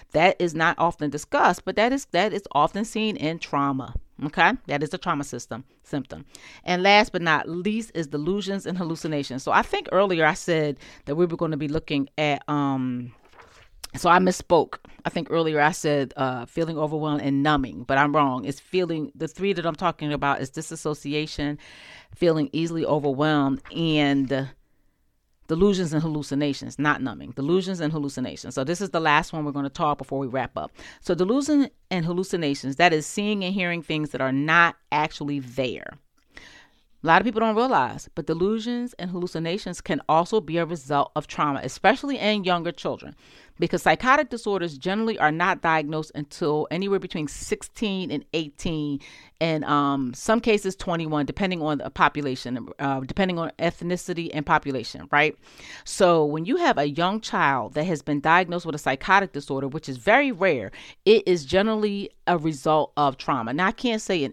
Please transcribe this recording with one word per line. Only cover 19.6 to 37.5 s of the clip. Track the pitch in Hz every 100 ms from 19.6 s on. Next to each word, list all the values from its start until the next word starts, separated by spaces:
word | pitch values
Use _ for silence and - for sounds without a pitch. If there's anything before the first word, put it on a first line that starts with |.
| 165
I'm | 156
talking | 180 160 151
about | 147 143 139
is | 135
disassociation, | - 160 165 156 151 143 147 151 - 147 147 - - - - - -
feeling | 175 160 143
easily | 156 165 165 -
overwhelmed, | 156 143 131 156 151 139 135 - -
and | 165 151 143 139 131 135 135 - _ _ _ _ _ _ _ _ -
delusions | 160 202 190 175
and | 156
hallucinations, | 160 147 139 139 147 135 117 -
not | 147 147
numbing, | 127 80 73
delusions | 135 139 185 180 180
and | 151
hallucinations. | 156 143 135 123 73 95 131
So |
this | 135 175
is | 196
the | 175
last | 160 147 170
one | 165
we're | 147
gonna | 143 139
talk | - 156 147
before | 135 135
we | 135
wrap | 127 120 -
up. | 73 - - -
So | -
delusion | 165 185 262 285 294 269 _ -
and | 185 165
hallucinations, | 175 190 185 156 139 131 139
that | 175
is | 156 147
seeing | - 208 208
and | 185
hearing | 196 180 170
things | 165 156 151
that | -
are | 131
not | 135 151 165 170 - -
actually | 147 151 - 143 143
there. | 127 120 127 82 - - _ _ _ -
A | - - - _ _ _ 151
lot | 170
of | 208
people | 214
don't | 226